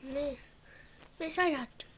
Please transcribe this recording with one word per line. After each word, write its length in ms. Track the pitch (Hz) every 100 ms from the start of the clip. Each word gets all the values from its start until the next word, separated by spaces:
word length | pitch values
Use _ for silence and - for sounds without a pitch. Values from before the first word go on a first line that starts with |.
| 262
Ne? 220 | 269 294 254 - - - - - - - -
Mesaj 340 | 320 320 359
attım. 360 | 294 240 - -